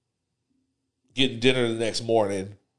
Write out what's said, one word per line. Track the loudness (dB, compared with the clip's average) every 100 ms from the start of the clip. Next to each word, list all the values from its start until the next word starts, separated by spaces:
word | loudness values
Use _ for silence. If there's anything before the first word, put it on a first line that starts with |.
| _ _ _ _ _ _ _ _ _ _ _
getting | 0 0 2
dinner | 2 2 0
the | -2
next | -4 -4
morning. | 0 2 2 -2 -8 -14 _